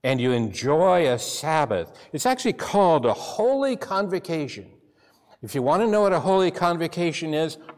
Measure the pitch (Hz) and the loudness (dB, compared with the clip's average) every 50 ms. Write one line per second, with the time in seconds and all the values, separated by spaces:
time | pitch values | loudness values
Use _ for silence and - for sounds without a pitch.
0 | - 131 135 127 120 127 123 120 113 107 95 - 120 131 147 160 180 190 180 180 | 0 0 0 2 2 2 2 0 0 -2 -4 -4 0 0 2 4 4 4 4 4
1 | 165 135 123 117 - - - - - 156 160 156 147 117 104 90 82 - - - | 4 2 0 0 -4 -8 -8 -6 -4 -2 0 0 0 0 0 -4 -4 -6 -12 -20
2 | - - - 147 - 247 262 247 - 233 - - - - - 202 196 175 160 147 | -18 -12 -8 -2 0 0 0 0 -2 -4 -4 -4 -6 0 2 4 4 6 4 4
3 | 120 117 101 - - - - - 214 247 269 269 277 269 254 180 - - 196 190 | 4 2 0 0 -6 -8 -4 0 0 2 2 2 0 -2 -2 -4 -6 -4 -2 -2
4 | 208 185 185 175 - - 165 156 147 123 - 104 92 - - _ _ _ _ _ | -2 -2 -4 -4 -4 -4 -4 -4 -4 -6 -8 -14 -16 -20 -20 _ _ _ _ _
5 | _ _ _ _ _ _ - _ - 107 - 139 123 135 156 185 226 226 208 214 | _ _ _ _ _ _ -20 _ -14 -6 -4 -2 2 2 2 2 2 2 2 2
6 | 208 196 185 165 147 185 190 190 185 175 175 - 180 175 170 165 170 151 - 175 | 2 2 2 2 2 2 2 4 2 2 0 0 0 0 0 0 -4 -4 -2 -2
7 | 175 170 151 - 165 160 151 151 160 156 - - - - - | -2 -2 -2 -4 -6 -4 -2 -2 -2 -2 -6 -12 -18 -20 -18